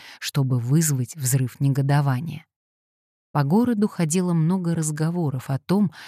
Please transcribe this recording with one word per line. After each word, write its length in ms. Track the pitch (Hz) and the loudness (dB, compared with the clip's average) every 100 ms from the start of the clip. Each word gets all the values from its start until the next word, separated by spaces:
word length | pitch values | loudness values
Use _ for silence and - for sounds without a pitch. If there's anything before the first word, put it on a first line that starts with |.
| - - | -18 -14
чтобы 400 | - 147 131 127 | -6 -2 0 0
вызвать 560 | 120 156 156 131 123 160 | 2 2 2 -2 -4 -4
взрыв 440 | 127 131 127 - | -2 0 -2 0
негодования. 840 | 139 135 139 143 143 123 - 147 - _ _ _ _ _ _ _ _ | 0 2 2 2 2 -2 -4 -10 -16 _ _ _ _ _ _ _ _
По 120 | 147 | -4
городу 440 | 139 202 247 208 208 | 2 2 2 0 0
ходило 460 | - 160 185 180 | 0 0 0 2
много 420 | 170 160 190 170 165 | 2 2 0 0 -2
разговоров 720 | 156 151 156 175 147 127 - | -2 -2 -2 0 -2 -4 -4
о 80 | 135 | -4
том, 340 | - 190 196 - | 0 2 2 -2